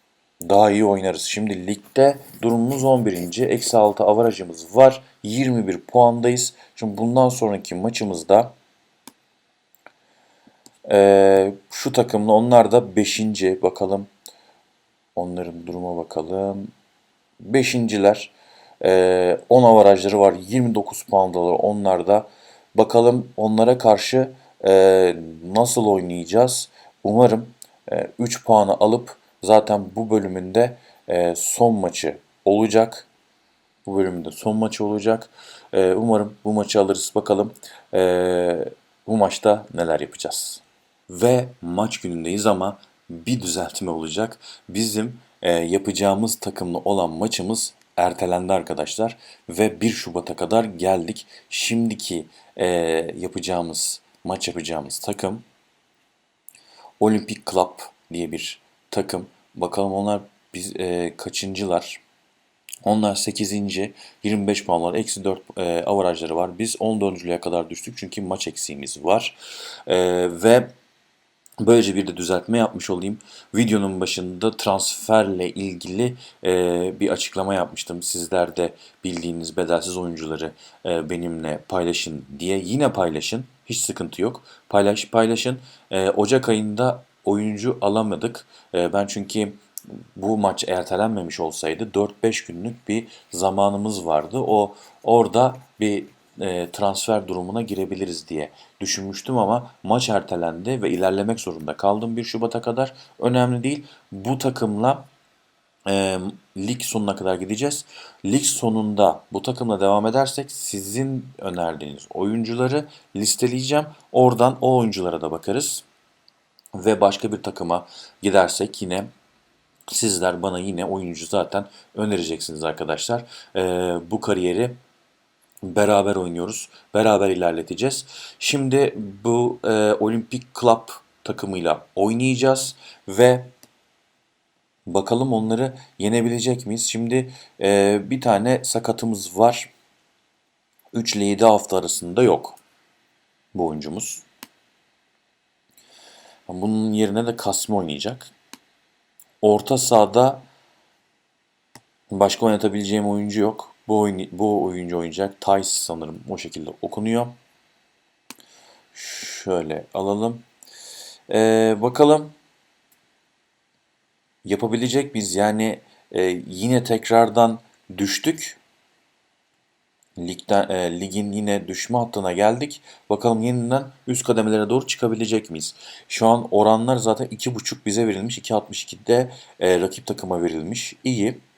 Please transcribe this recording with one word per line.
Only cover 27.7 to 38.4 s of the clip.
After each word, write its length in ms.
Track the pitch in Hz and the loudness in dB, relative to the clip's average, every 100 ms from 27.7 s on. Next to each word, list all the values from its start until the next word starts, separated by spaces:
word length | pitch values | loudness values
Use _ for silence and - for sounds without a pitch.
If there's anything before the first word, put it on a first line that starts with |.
| _ - | _ -8
e, 160 | - - - | -6 -6 -6
üç 260 | 117 - - | -6 -4 4
puanı 280 | 107 101 | 4 4
alıp 420 | - 107 120 120 - _ _ | 2 2 0 -4 -20 _ _
zaten 420 | 95 107 107 104 92 101 | 4 6 6 0 -2 -8
bu 140 | 110 | 0
bölümünde, 680 | 107 95 92 92 110 123 127 _ _ - | 0 0 -4 -2 2 2 -2 _ _ -4
e, 260 | 87 87 85 | 0 0 -2
son 380 | - - 117 107 | -4 2 2 2
maçı 420 | 90 - 78 73 _ _ 98 | -2 -4 -6 -8 _ _ 2
olacak. 640 | 104 110 110 113 - - _ _ _ _ _ _ _ - | 4 4 4 2 -2 -20 _ _ _ _ _ _ _ -4
Bu 120 | 98 | 0
bölümünde 340 | 92 87 78 | 0 -4 -10
son 240 | - 110 107 | -8 -4 -2
maçı 300 | 110 - 104 | -4 -4 -4
olacak. 440 | 107 107 110 - _ - - - | -2 0 -2 -4 _ -20 -20 -4
E, 200 | 95 95 | 2 2
umarım 440 | 92 117 107 104 - | 2 2 0 0 -6
bu 100 | 107 | -4
maçı 280 | 107 101 107 | -2 2 2
alırız. 300 | 98 95 - 107 | 2 0 -4 -2
Bakalım, 380 | - 101 104 - - - _ | 0 0 0 -8 -20 -20 _
e, 60 | 92 92 90 90 90 | 0 2 2 0 0